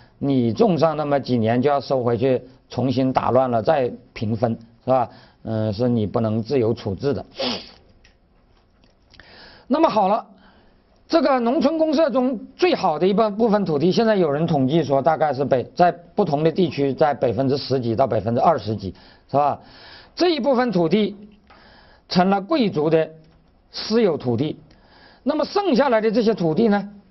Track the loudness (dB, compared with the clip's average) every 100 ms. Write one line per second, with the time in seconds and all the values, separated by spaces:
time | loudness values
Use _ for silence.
0 | -20 -6 -2 0 2 2 2 2 2 0
1 | -2 -2 0 0 2 2 2 0 0 -2
2 | 0 0 0 0 -4 -20 -12 -4 -2 0
3 | 0 0 0 2 2 0 0 0 -2 -6
4 | -16 -8 -6 -2 -2 -4 -10 _ -2 0
5 | -2 -8 -20 _ -8 -4 -2 -2 0 0
6 | -2 -2 -2 -2 -2 -2 0 -2 -6 -6
7 | -4 -4 -8 -8 -8 -8 -12 -20 _ _
8 | _ _ _ _ _ _ _ _ _ _
9 | _ -20 -20 -20 -20 -14 -4 2 2 4
10 | 2 0 -4 -18 _ _ _ _ _ _
11 | -2 0 2 2 0 0 0 0 0 2
12 | 2 2 -2 -2 -10 -2 0 0 -2 0
13 | 0 2 0 0 0 2 0 0 2 2
14 | 2 2 2 0 0 0 2 2 2 2
15 | 2 2 0 0 0 0 0 2 2 0
16 | -6 -4 -2 0 0 0 -2 0 -2 2
17 | 0 2 -2 0 0 -2 -2 -4 -2 0
18 | 0 0 -2 0 2 2 -2 -6 -8 -12
19 | -18 -20 _ 0 0 -2 -10 -20 -20 -20
20 | -14 -2 0 0 0 0 0 0 0 0
21 | 0 -4 -18 -20 _ -20 -20 -20 -20 _
22 | -4 0 2 0 0 -2 0 0 0 2
23 | 0 -8 -20 _ _ _ _ -12 -4 0
24 | 0 0 -2 -2 -4 -8 -16 _ _ -20
25 | -20 _ -6 -4 -2 -2 0 2 2 2
26 | 0 0 0 0 -2 0 2 0 -4 -14
27 | -20